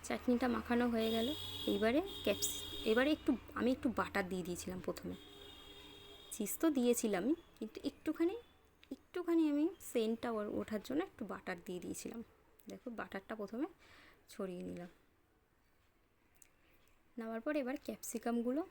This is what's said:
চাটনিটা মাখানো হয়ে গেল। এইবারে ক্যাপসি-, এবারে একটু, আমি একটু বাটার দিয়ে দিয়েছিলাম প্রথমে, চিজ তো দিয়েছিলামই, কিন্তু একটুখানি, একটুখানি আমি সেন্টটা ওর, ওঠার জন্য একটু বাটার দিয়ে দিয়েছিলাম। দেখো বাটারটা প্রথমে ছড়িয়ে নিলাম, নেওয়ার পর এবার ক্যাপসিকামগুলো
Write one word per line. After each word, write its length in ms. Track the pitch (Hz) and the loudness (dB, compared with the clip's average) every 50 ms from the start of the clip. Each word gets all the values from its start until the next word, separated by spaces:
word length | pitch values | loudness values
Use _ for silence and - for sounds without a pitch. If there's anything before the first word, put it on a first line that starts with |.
| - - | -2 -2
চাটনিটা 380 | 240 220 - - 247 233 262 254 233 | -4 0 4 4 4 4 4 2 2
মাখানো 280 | 233 220 - 240 240 240 247 233 | 0 0 2 2 4 4 4 4
হয়ে 160 | 226 220 226 226 | 4 4 4 4
গেল। 120 | 226 226 254 311 - - - - - - - 208 | 2 2 2 0 -2 -4 -8 -6 -4 0 0 2
এইবারে 280 | 202 214 220 240 294 381 392 - - - | 4 4 4 4 4 2 2 -6 -2 0
ক্যাপসি-, 400 | 220 196 196 - - - - - - - - - 226 | 0 0 2 0 -2 -2 -4 -6 -8 -8 -4 2 4
এবারে 200 | 220 233 262 294 311 | 6 6 6 4 4
একটু, 140 | - - - 269 214 - - - - | 2 2 2 2 2 0 -8 -4 0
আমি 120 | 208 233 262 | 2 2 2
একটু 120 | 254 - 269 202 - | 4 2 0 2 2
বাটার 260 | 185 - - 202 196 180 190 | -2 0 0 -2 0 0 -2
দিয়ে 120 | 185 175 | -4 -2
দিয়েছিলাম 320 | 185 175 165 - - 185 180 170 | -4 -4 -6 -6 -6 -8 -6 -4
প্রথমে, 280 | - 170 - - 175 185 - - - - - - - - - - - - - - - - - - - - - - - - | -4 -6 -4 -6 -8 -8 -8 -12 -18 -18 -18 -18 -18 -18 -18 -18 -18 -18 -18 -18 -18 -18 -18 -18 -18 -18 -20 -14 -14 -4
চিজ 180 | - 214 196 - - | -4 -2 -2 0 4
তো 60 | - 330 294 | 4 4 4
দিয়েছিলামই, 580 | 262 240 240 240 - - 220 202 185 185 247 320 - - - - - | 6 6 6 4 4 4 2 2 2 2 2 2 0 0 -20 -12 -10
কিন্তু 200 | 226 214 - - - 285 | -10 -10 -8 -6 -6 -6
একটুখানি, 460 | - - - 311 302 - 330 339 403 480 - - - - _ _ _ _ - _ 262 | -6 -4 -4 -4 0 2 2 2 2 0 -10 -14 -20 -20 _ _ _ _ -14 _ -14
একটুখানি 480 | - - - _ 359 349 339 339 330 320 302 285 | -14 -14 -10 _ -6 0 4 6 6 6 6 6
আমি 120 | 294 302 349 381 - - - - | 4 4 2 0 -2 -12 0 2
সেন্টটা 360 | 247 220 220 233 226 - 247 233 | 2 4 4 2 0 0 -2 -2
ওর, 100 | 214 208 208 - 214 | -2 -2 -2 -2 -2
ওঠার 220 | 208 - 220 208 208 - | -2 -2 -4 -4 -4 -2
জন্য 120 | 254 294 370 381 | -2 -2 -2 -2
একটু 120 | - - 247 190 196 | -4 -10 -8 -8 -8
বাটার 260 | 190 - - 185 175 175 | -8 -6 -8 -8 -8 -6
দিয়ে 140 | - 180 180 170 | -8 -8 -6 -6
দিয়েছিলাম। 360 | - 190 - - - 214 233 226 - - _ - _ _ _ - | -6 -8 -6 -8 -8 -8 -8 -12 -12 -16 _ -20 _ _ _ -16
দেখো 220 | - 196 190 _ 254 233 214 | -14 -14 -10 _ -10 -8 -8
বাটারটা 340 | 202 185 - 196 - - 226 220 | -8 -6 -6 -10 -8 -8 -8 -8
প্রথমে 260 | 208 196 - 226 294 392 - _ - - - - - - - - _ _ - | -6 -6 -4 -4 -4 -6 -6 _ -20 -20 -20 -20 -20 -20 -20 -20 _ _ -8
ছড়িয়ে 300 | - 202 190 180 180 185 180 | -6 -6 -6 -4 -6 -8 -8
নিলাম, 220 | 180 175 175 180 - _ _ _ _ _ _ _ _ _ _ _ _ _ _ _ _ _ _ _ _ _ _ _ _ _ _ _ _ _ - _ _ _ _ _ _ - _ _ - _ _ _ _ | -8 -8 -10 -12 -14 _ _ _ _ _ _ _ _ _ _ _ _ _ _ _ _ _ _ _ _ _ _ _ _ _ _ _ _ _ -20 _ _ _ _ _ _ -20 _ _ -20 _ _ _ _
নেওয়ার 240 | - 226 226 226 226 233 | -10 -8 -4 -6 -4 -2
পর 80 | 302 302 302 269 | 0 0 2 0
এবার 140 | 240 269 302 - | 0 -2 -4 -4
ক্যাপসিকামগুলো 760 | - 220 - - - - 226 - 233 233 233 233 240 254 294 359 370 | -6 -8 -6 -8 -6 -6 -2 -2 0 0 2 2 2 2 0 0 -2